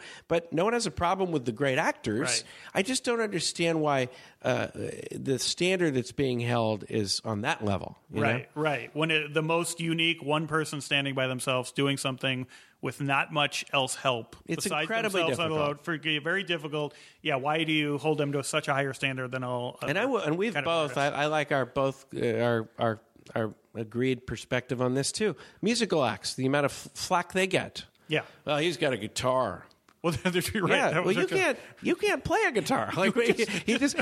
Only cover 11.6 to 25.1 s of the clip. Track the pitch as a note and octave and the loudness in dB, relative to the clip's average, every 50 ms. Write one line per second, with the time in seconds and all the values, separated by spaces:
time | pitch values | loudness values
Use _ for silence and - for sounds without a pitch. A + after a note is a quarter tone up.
11.6 | A#2+ - - - C#3 C#3 C#3 C3+ - C3+ C3 B2 - C3+ B2+ B2+ B2+ - - - | -2 -2 0 0 2 2 2 0 -2 -4 -4 -2 -2 -2 -2 -2 -4 -8 -12 -18
12.6 | - - _ _ - C3+ - - C#3+ C#3 C#3 C#3+ E3+ - D#3+ D3 C#3+ C#3+ - - | -20 -20 _ _ -6 -6 -4 -4 -2 0 2 2 0 0 0 0 0 0 -2 -4
13.6 | - - - C#3+ C3 B2+ - - - C#3 B2 A#2 A2+ - - - - - E3 D#3 | -6 -2 0 0 0 0 -2 -2 0 0 0 0 -2 -8 -14 -14 -8 -6 -4 -2
14.6 | - F#3+ D#3+ D3+ D#3 E3 A3 A3+ A3 G#3+ F#3+ F#3 E3 D#3+ B2+ - E3+ D#3+ D#3 D#3 | -2 -2 -2 -2 -2 -2 0 0 0 0 0 0 2 2 2 0 0 0 0 0
15.6 | D3 C#3+ D3 C#3+ - F3 E3 D3 C#3+ D#3+ D#3 D3 C#3 E3 F3+ G3 G3 D#3+ F3 D#3+ | 0 0 -2 -4 -4 -4 -4 -2 -2 0 0 0 0 0 -2 0 0 -2 -4 -4
16.6 | C#3+ D#3 D3 D3+ D3+ C#3+ - - - - - _ - D3+ C#3+ C3 B2+ D3 D3+ E3 | -4 -4 -4 -4 -4 -4 -6 -10 -20 -20 -16 _ -2 -2 0 0 2 0 0 2
17.6 | D#3+ D#3 D#3 D#3 D3 D3 D3 C#3 - D#3 D#3 C#3+ D3 C#3+ C#3 C#3+ C3 - - D#3 | 2 2 2 2 2 2 0 0 2 2 2 2 2 0 0 -2 -2 -2 -2 0
18.6 | C#3+ D3+ C#3 C3+ C#3+ C#3 C3 - C#3+ C3+ C3 C3 B2+ B2 C3 C3 B2+ B2 B2 B2 | 0 2 2 2 0 0 -2 -2 -2 -2 -2 -2 -4 -4 -4 -4 -2 -2 -2 -2
19.6 | B2 B2 - - - C3+ D3 F#3+ A#3 C#4 B3+ G3+ F3+ D3 D#3+ F3 G3+ A#3 G3 D3+ | -4 -4 -6 -4 -2 -2 0 2 2 2 2 0 2 2 0 2 0 0 0 0
20.6 | C3+ E3 E3 E3 D3+ C#3 B2 C#3 C#3 D3 - C#3 D3 D3+ D#3 D#3 C#3+ - D3 C3+ | 0 2 2 2 2 0 0 2 2 2 2 2 0 2 2 2 2 2 2 0
21.6 | B2+ A#2+ - C#3+ C3+ C3+ C3 - - - - - - A#2+ A2 A2+ A#2 A#2+ A#2+ A2+ | 0 0 0 2 2 2 0 -2 -8 -10 -4 -2 0 2 2 4 4 4 4 2
22.6 | A2 - _ - A#2+ A2+ G#2+ G#2+ - _ - - - - - A#2+ A2 G#2+ - - | 0 -2 _ 0 0 0 0 0 -6 _ -20 -20 -12 -6 -2 -2 -2 -2 -4 -10
23.6 | _ _ - G#2+ A#2 G#2+ G#2+ A#2+ B2+ C3 C3 A#2 - - B2 A2 - - C3 B2 | _ _ -10 -8 -8 -4 -2 0 2 2 0 0 -4 -6 -8 -8 -4 -2 -2 -2
24.6 | - - C3+ A#2+ B2+ B2 B2+ C#3 C3+ - | -2 -2 -2 0 2 2 2 2 0 0